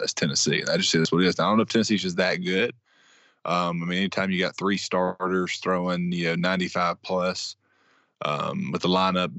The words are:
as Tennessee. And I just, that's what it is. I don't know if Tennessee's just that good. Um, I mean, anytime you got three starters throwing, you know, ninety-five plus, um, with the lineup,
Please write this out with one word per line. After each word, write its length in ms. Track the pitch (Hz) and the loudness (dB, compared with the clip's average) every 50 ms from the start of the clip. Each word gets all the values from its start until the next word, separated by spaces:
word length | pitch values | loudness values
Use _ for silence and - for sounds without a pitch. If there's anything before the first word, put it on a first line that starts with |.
| - | -4
as 100 | - - | -6 -4
Tennessee. 480 | - - 73 69 - - 78 82 76 | -2 -2 0 0 2 2 2 2 0
And 80 | - 71 | 0 0
I 80 | 80 | 0
just, 160 | 87 92 - - | 0 2 2 2
that's 180 | 82 80 - | 2 2 2
what 120 | 80 85 92 | 4 4 4
it 40 | |
is. 120 | 90 80 - | 4 2 2
I 60 | 82 | 2
don't 120 | 95 107 | 4 4
know 60 | 113 110 | 2 2
if 60 | - | 2
Tennessee's 340 | - 113 104 - 107 92 92 | 2 2 2 2 2 0 0
just 140 | 92 85 | -2 0
that 180 | 95 92 90 85 | 0 0 0 0
good. 400 | 90 90 90 92 95 120 - - _ _ _ _ _ _ _ _ _ _ _ _ _ - | -2 -2 0 0 0 0 0 -4 _ _ _ _ _ _ _ _ _ _ _ _ _ -4
Um, 360 | 85 87 87 87 87 85 85 | -2 0 0 0 0 -2 -2
I 60 | 85 | -2
mean, 100 | 87 90 | -2 -2
anytime 320 | 92 98 92 - - 95 95 | 0 -2 -2 -2 -2 -2 0
you 100 | 92 90 | 0 0
got 160 | 92 80 - | 0 -2 -2
three 220 | - 90 98 101 | -2 0 0 0
starters 800 | 92 - - 95 92 92 92 92 - 92 90 92 92 90 90 - | 0 -2 -2 0 0 0 0 -2 -2 -2 -2 0 0 0 -2 -4
throwing, 540 | - - 92 92 90 90 90 90 87 87 87 | -4 -2 0 0 0 0 -2 -2 -2 -2 -2
you 160 | 87 87 85 | -2 -2 0
know, 80 | 82 85 | 0 0
ninety-five 680 | 87 87 90 95 92 90 85 - 92 87 85 85 - | 0 0 0 0 0 -2 -2 0 0 0 0 -2 -4
plus, 540 | - - 92 92 90 92 87 - - - - _ _ _ _ _ _ _ _ _ _ _ _ - - | -4 -4 -2 0 0 -2 -2 -4 -8 -10 -12 _ _ _ _ _ _ _ _ _ _ _ _ -6 -4
um, 480 | 76 73 76 76 73 73 - - - | -4 -2 -2 -4 -4 -4 -4 -4 -4
with 120 | 87 85 - | -4 -2 0
the 60 | 90 | 2
lineup, 420 | 92 92 95 95 90 90 90 85 - | 2 4 2 2 2 0 -2 -2 -6